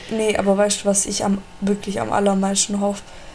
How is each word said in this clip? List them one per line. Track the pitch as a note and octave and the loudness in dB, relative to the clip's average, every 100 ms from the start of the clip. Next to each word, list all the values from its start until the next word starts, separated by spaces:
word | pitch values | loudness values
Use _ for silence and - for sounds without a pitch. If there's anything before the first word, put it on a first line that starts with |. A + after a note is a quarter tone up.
| - | -6
nee, | A3 A3 G3+ | -2 0 2
aber | G3 G3 | 2 4
weißt | G#3 - | 2 2
du, | G3+ | 0
was | G3 - | 2 0
ich | G3+ | 0
am, | G#3+ G3 - - | 0 0 -4 -4
wirklich | G3 G3+ G3+ G3 | 0 0 -2 -4
am | - | 0
allermeisten | - G3+ G3 F#3+ G3 - G3+ | 2 4 4 2 0 0 0
hoffe? | G3+ G3+ - - - | 0 -2 -8 -16 -18